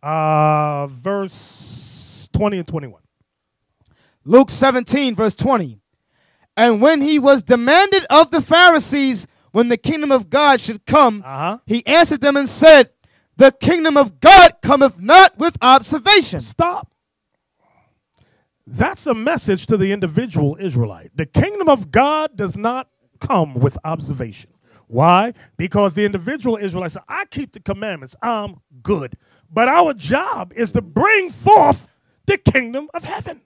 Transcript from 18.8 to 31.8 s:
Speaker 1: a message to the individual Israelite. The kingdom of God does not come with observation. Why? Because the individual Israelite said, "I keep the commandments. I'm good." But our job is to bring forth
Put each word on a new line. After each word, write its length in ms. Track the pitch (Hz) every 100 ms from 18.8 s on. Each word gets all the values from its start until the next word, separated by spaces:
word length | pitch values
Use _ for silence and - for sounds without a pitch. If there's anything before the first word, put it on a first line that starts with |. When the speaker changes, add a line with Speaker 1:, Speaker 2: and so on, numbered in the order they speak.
| 302 392 -
Speaker 1:
a 60 |
message 520 | 226 240 320 - 190 -
to 100 | 220
the 140 | 190
individual 680 | 202 180 156 240 156 147 151
Israelite. 520 | 196 123 113 87 82 -
The 100 | 156
kingdom 440 | - 381 415 339
of 220 | 269 170
God 440 | 214 277 311 311 220
does 220 | 202 196
not 320 | 220 254 262 _ _ _
come 360 | - 226 156 123
with 220 | 131 -
observation. 680 | 156 160 143 135 117 98 - _ _ _ _
Why? 460 | 117 160 180 226 - _ _
Because 380 | 175 202 202 160
the 100 | 208
individual 520 | 196 175 285 240 220
Israelite 340 | 202 175 180
said, 120 | 185 _
"I 180 | 330 392
keep 280 | - 269
the 60 | 214
commandments. 560 | 190 196 214 170 135 -
I'm 400 | 226 226 208 175 _ 131
good." 360 | 123 190 127 - _ _ _
But 160 | 160 240
our 260 | 320 339
job 600 | 240 143 262 381 466 180 220
is 160 | 233
to 100 | -
bring 480 | 180 151 381 427 370
forth 580 | - - 427 294 -